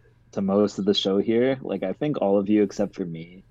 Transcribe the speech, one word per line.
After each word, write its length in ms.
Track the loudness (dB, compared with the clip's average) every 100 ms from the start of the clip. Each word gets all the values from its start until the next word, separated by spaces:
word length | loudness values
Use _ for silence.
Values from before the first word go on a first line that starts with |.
| _ _ _
to 80 | -6
most 400 | 0 2 2 0
of 40 |
the 100 | 0
show 240 | 0 2 0
here. 400 | 2 2 2 -2
Like, 220 | -6 -6
I 80 | -6
think 280 | -4 -4 -2
all 180 | 2 2
of 80 | 4
you 160 | 2
except 320 | 2 0 -6 -6
for 80 |
me, 400 | -10 -10 -14 -20 -20